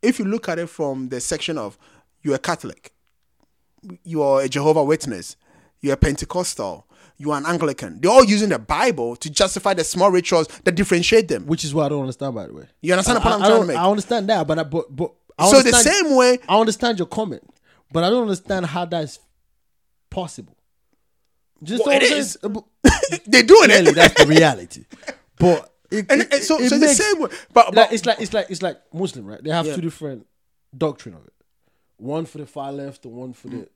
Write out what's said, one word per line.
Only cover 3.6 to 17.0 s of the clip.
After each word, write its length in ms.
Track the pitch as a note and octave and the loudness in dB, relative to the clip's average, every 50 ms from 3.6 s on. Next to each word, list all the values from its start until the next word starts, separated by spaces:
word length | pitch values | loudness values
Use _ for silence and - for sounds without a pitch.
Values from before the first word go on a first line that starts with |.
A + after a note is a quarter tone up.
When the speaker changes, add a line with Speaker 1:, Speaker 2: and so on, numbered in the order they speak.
| _ _ _ _ _ G3+ F3+ _ _ | _ _ _ _ _ -20 -20 _ _
Speaker 1:
you 200 | E3+ E3 D#3 D3 | -8 -4 -2 0
are 180 | C#3 C3+ C3+ | 0 0 0
a 80 | C#3 C3 | 0 -2
Jehovah 340 | C3 D3 C#3+ D#3 D#3 D#3 D3 | -4 -2 0 2 2 2 2
Witness, 520 | C#3 D#3 D3+ - - A2+ F2+ F2 - - _ _ _ _ _ _ _ _ _ | 0 0 -2 -2 -10 -10 -10 -12 -16 -20 _ _ _ _ _ _ _ _ _
you're 120 | - C#3+ C3+ | -4 -4 2
a 40 | |
Pentecostal, 920 | C#3 - D3 C#3 - - - - F3+ F3+ - - - A2 G2 E2+ - _ _ _ _ _ _ _ | 2 2 2 2 -4 -8 -8 -6 -6 -6 -6 -8 -8 -10 -10 -10 -14 _ _ _ _ _ _ _
you 140 | _ C#3+ D3 | _ -6 -6
are 60 | D3+ | -4
an 80 | C#3+ C#3+ | -4 -2
Anglican, 540 | D#3+ F3 E3 E3 D3 C3+ - C3+ F#2+ D#2+ G2+ | -4 -4 -2 -2 -4 -4 -6 -12 -14 -12 -2
they're 100 | C3+ F3+ | 0 4
all 120 | A3+ C4 C4 | 6 6 6
using 260 | G3+ G#3 G3+ G#3+ G3+ | 6 2 0 0 -2
the 80 | E3 A#2+ | -4 -6
Bible 560 | A2 - D3 D#3 A3+ B3+ G#3 C#3+ A#2 A#2 A#2+ | -4 -6 -4 -2 -2 -2 -2 -2 -6 -8 -8
to 120 | - - D#3 | -10 -14 -8
justify 440 | D3 - G3+ F#3+ - G3+ - G3+ G3 | -2 -2 -2 -2 -2 -4 -4 -4 -2
the 80 | F3 D#3+ | -2 -4
small 260 | - - F3+ F#3 G3+ | -6 -2 0 0 2
rituals 380 | F#3 F3+ F3 - F#3+ E3 D#3+ - - - _ | 2 2 0 0 0 -2 -2 -2 -10 -4 _
that 100 | F#3+ E3+ | -4 -2
differentiate 540 | D#3+ G3+ - F#3 E3+ E3+ - A3 A3+ A3 | -2 -2 0 0 0 0 2 2 2 2
them. 180 | E3 D3+ G#2+ F2+ | 0 -6 -8 -4
Speaker 2:
Which 180 | D3 E3 E3 - | -6 -6 -6 -6
is 100 | D3+ C#3 | -6 -4
what 100 | D#3+ D3+ | -4 -4
I 40 | C#3+ | -2
don't 120 | D3 C#3+ | -4 -6
understand, 320 | C3+ C3 B2 _ C#3 C#3 B2 | -6 -8 -10 _ -10 -10 -10
by 140 | A2 F#2+ | -10 -12
the 60 | - - | -14 -16
way. 120 | D2 - _ _ _ | -20 -20 _ _ _
Speaker 1:
You 120 | - D#3+ F3+ | -4 -2 -2
understand 240 | F#3 F#3+ - A#3+ | 0 0 0 -2
the 40 | A3+ | 0
Speaker 2:
I, 20 | G3 | 0
Speaker 1:
point 120 | A#3 A3 | 0 0
I'm 60 | G#3 | 2
Speaker 2:
I 40 | F#3 | 4
Speaker 1:
trying 80 | G3+ A3+ | 4 4
to 40 | A3+ | 4
Speaker 2:
don't, 80 | G3 | 2
Speaker 1:
make? 100 | F3 C#3+ | 0 -2
Speaker 2:
I 120 | D#3+ F3 F#3+ | 0 0 0
understand 400 | G#3 G#3+ F#3+ - A#3+ A#3 G3 G3 | 0 0 -2 -4 -4 -4 0 0
that, 180 | A3 F#3 D#3 | 0 -2 0
but 120 | D3 D#3 D#3+ | -2 -4 -4
I, 40 | D#3+ | -4
but, 320 | D3 C#3+ E3 - - C#3 | -4 -6 -6 -6 -6 -8
but 160 | C3 F3 - _ _ _ _ _ | -10 -10 -10 _ _ _ _ _
I 80 | - D#3 | 2 4
Speaker 1:
So 160 | F#3+ A#3 C4+ | 6 8 8
the 60 | B3+ | 6
Speaker 2:
understand, 280 | B3+ A#3 A#3+ A#3 D4 F4+ G4+ F#4 | 6 4 4 4 4 2 2 0
Speaker 1:
same 80 | D#4 C#4 | 2 2
way 240 | B3+ B3 B3 B3 B3 - - | 4 4 4 2 0 0 0
Speaker 2:
I 100 | F3+ G#3+ | 2 2
understand 380 | A3+ A3 G#3+ - - A#3+ A#3 | 2 0 -2 -4 -4 -4 -2
your 100 | F#3 | -4